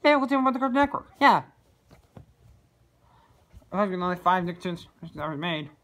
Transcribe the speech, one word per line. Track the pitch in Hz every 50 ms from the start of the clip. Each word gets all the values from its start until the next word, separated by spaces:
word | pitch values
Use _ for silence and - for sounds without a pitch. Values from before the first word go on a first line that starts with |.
| -
Maybe | 302 294
we'll | 285 262 254
team | 277 269
up | 262
with | 269 254
the | 254
Cartoon | 254 269 240
Network. | 277 285 277 277 - - _ - _
Yeah. | 277 254 214 156 135 - _ _ _ _ _ _ _ _ - _ _ _ _ - - _ _ _ _ - - _ _ _ _ _ _ _ _ _ _ _ _ _ _ _ _ _ _ _ _ - _ _
I've | - 185 208 202
got | 185 180
only | 180 180 180
five | 180 180 180 180 185 175
Nicktoons | 175 175 175 - 185 175 170 - - _ _ - 165 - 160
ever | 147 156 160
made. | 139 160 175 165 151 151 143 151 _